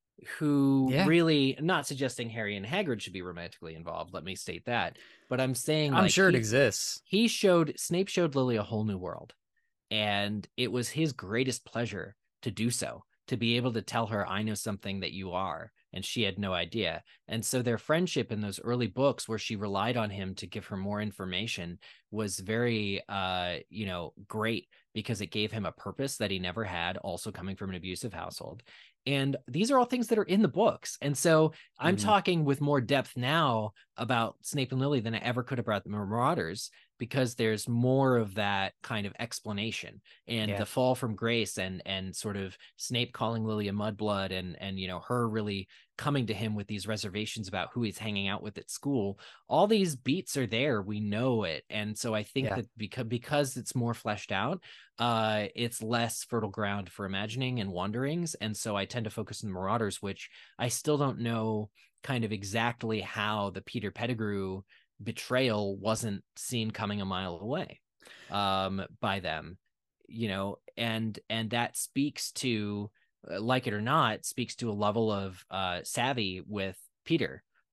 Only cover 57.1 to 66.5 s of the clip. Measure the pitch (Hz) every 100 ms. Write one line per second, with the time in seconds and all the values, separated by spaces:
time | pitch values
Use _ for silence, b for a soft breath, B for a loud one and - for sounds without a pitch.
57.1 | 95 107 120 127 123 98 87 98 117 139
58.1 | 170 165 - 110 107 113 101 98 120 107
59.1 | - 104 - 107 90 95 113 104 - 98
60.1 | 98 - B B B 123 - 151 147 139
61.1 | - 117 113 110 107 107 _ b _ -
62.1 | 127 110 104 98 113 120 120 113 107 92
63.1 | 110 107 107 101 95 - - 98 - 120
64.1 | 117 104 101 95 95 - b b - 107
65.1 | - - 127 131 104 101 98 101 110 113
66.1 | 98 - - -